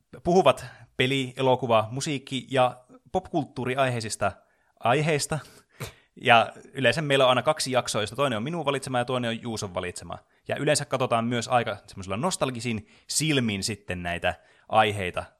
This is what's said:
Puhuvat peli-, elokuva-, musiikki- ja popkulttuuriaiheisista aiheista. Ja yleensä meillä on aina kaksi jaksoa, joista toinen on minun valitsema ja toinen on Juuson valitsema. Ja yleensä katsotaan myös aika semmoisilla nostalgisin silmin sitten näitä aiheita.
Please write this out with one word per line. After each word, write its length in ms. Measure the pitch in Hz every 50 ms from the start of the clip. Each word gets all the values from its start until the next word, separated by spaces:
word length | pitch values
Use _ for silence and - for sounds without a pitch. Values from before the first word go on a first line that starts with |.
| _ _ - - -
Puhuvat 420 | 175 175 190 180 139 123 - - - - - - - _
peli-, 380 | - 127 127 139 135 131 123 -
elokuva-, 520 | - 131 131 127 123 135 120 113 110 107 107
musiikki- 560 | 120 131 - 165 147 131 - - 139 127 - -
ja 340 | 127 131 127 123 113 - - _ - - _ _ -
popkulttuuriaiheisista 1200 | 185 185 - - 170 135 - - - 120 123 127 139 135 127 123 120 110 110 - - 107 98 92 - _ _ _ _ _ _ _ -
aiheista. 580 | - 117 123 151 151 160 160 143 - - 160 147 - - - - - _ _ - - - - _ _ _ _ -
Ja 320 | - 123 117 113 107 - - - - - -
yleensä 300 | 139 131 120 113 160 156
meillä 220 | 143 139 135 135
on 40 | 127
aina 140 | 127 127 120
kaksi 300 | 151 151 - - 135 127
jaksoa, 300 | 123 120 - - 117 104
joista 140 | 101 -
toinen 200 | 113 143 139 120
on 60 | 107 110
minun 220 | 143 170 175 151
valitsema 340 | 143 139 135 - 139 131 123
ja 60 | 120
toinen 260 | 120 131 127 123 117
on 120 | 113 113 -
Juuson 320 | 120 113 104 - 98 90
valitsema. 440 | 92 92 90 87 - 90 87 90 92 - _ _ _ _ -
Ja 80 | 113
yleensä 280 | 127 143 151 151 - 147
katsotaan 400 | - - 127 127 120 120 113 113
myös 240 | 117 123 120 113 -
aika 280 | 127 123 117 110 101 - -
semmoisilla 300 | - - 98 90 92 95
nostalgisin 720 | 110 143 185 175 - 151 135 131 117 110 123 113 107 - _ _ _ _ -
silmin 540 | - - 156 156 147 135 123 113 104 98 95
sitten 400 | - 107 - _ - 92 90 87
näitä 320 | 87 87 87 - 90 85 - _ _ _ _ _ -
aiheita. 560 | - 110 110 107 101 101 95 90 - - - - _